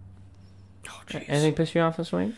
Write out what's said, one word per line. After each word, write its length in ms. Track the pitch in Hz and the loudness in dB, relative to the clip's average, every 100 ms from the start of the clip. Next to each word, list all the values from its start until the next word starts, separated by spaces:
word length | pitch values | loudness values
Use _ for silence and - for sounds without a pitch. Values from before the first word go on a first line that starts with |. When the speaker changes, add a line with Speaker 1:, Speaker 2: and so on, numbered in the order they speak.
| - - - - - - - - - | -20 -20 -20 -20 -20 -20 -20 -20 -18
Speaker 1:
Oh, 120 | - - | -16 -12
jeez. 180 | 156 - | -10 -2
Speaker 2:
Anything 260 | 143 156 | 2 4
piss 220 | 151 160 170 | 2 2 2
you 40 | |
off 160 | 165 165 | 2 0
this 140 | 170 | -2
week? 220 | 180 196 | -2 -2